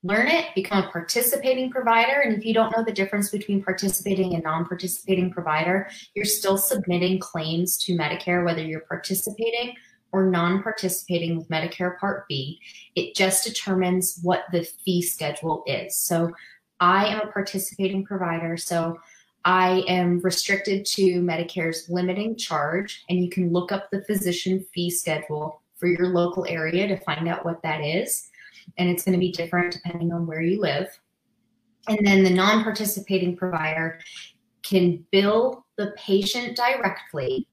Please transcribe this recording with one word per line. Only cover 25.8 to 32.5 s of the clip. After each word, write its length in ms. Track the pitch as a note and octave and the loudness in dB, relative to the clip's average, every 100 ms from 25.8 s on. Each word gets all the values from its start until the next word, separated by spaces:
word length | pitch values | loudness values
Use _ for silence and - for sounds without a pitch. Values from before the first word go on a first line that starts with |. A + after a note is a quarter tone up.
| F3 | 0
your 200 | E3+ F3+ | 2 2
local 380 | F3+ F3 F3+ - | 2 2 0 -4
area 400 | E3 D#3+ E3+ G3 | -2 0 0 0
to 100 | F#3 | -2
find 300 | - D3+ E3 | -2 -2 -2
out 180 | F3 E3+ | -2 -4
what 160 | E3+ | -6
that 180 | D#3+ D#3 | -4 -4
is. 480 | D3 E3+ B3 - - - - - - - | -2 -2 -2 -4 -8 -20 -20 -20 -20 0
And 120 | F3+ | 2
it's 140 | F3 | 2
gonna 140 | - F3+ | 2 2
be 140 | F3+ | 2
different 420 | F3+ E3+ F3 F3 | -2 -2 0 0
depending 380 | - F3 E3+ E3+ | -2 -8 -2 -2
on 160 | E3+ E3 | -2 -4
where 140 | D#3 | -2
you 200 | E3 G3+ | 0 2
live. 260 | F3+ C#3 F#3+ - _ _ _ _ _ _ _ _ - | 0 0 -4 -10 _ _ _ _ _ _ _ _ -2
And 180 | G#3+ G3+ | 2 6
then 180 | F#3+ | 8
the 60 | F#3+ | 8
non-participating 1040 | F3+ G3 | 6 6